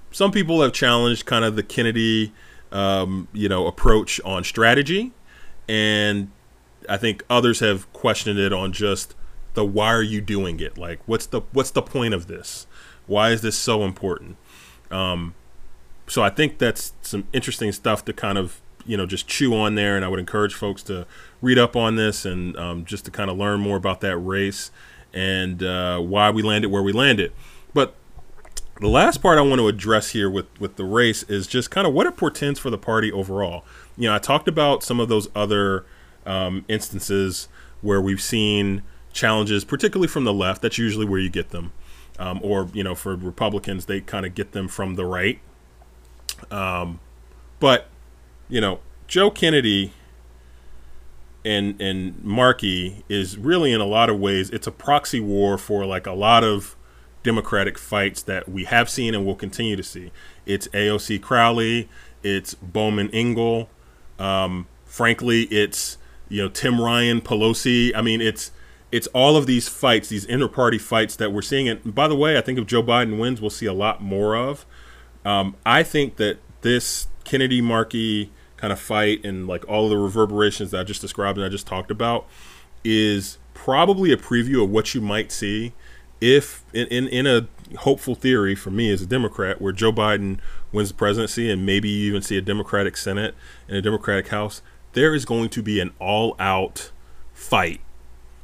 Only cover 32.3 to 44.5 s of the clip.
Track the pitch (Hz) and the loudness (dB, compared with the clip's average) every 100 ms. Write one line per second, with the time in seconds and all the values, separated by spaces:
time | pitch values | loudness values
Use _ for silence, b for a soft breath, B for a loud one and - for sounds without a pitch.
32.3 | - 143 143 135 104 - 110 110 92 95 | -2 -4 -4 -4 -4 -2 0 0 -2 -4
33.3 | 98 92 85 B B B - 117 107 - | -2 -4 -4 B B B -4 0 0 2
34.3 | 139 - 156 147 123 - 120 113 110 104 | 0 2 2 2 2 0 -2 2 0 0
35.3 | 104 104 104 98 95 b b b b - | -2 0 2 2 0 b b b b -6
36.3 | 95 92 92 - 107 - 98 - 98 95 | -4 -4 -4 -4 -6 -6 -8 -2 0 0
37.3 | 90 - B B B 104 98 95 98 - | -4 -10 B B B 0 0 0 -2 -2
38.3 | 117 107 104 101 101 b b b - 117 | 0 0 0 0 -2 b b b -2 2
39.3 | 110 104 104 - 143 214 196 165 - 120 | 2 2 0 -2 0 0 2 0 0 0
40.3 | 101 92 - 117 - 117 107 104 95 92 | 2 0 0 -2 0 -2 0 0 0 0
41.3 | 92 87 87 87 - b b b - 92 | -4 -6 -8 -10 -12 b b b -10 -8
42.3 | 92 101 98 90 101 95 87 98 92 90 | -6 -2 -2 -2 -4 -6 -6 -6 -6 -8
43.3 | 85 110 98 95 98 - 98 - 104 92 | -4 -2 -2 -4 -6 -6 -6 -6 -6 -6
44.3 | 90 98 | -6 -8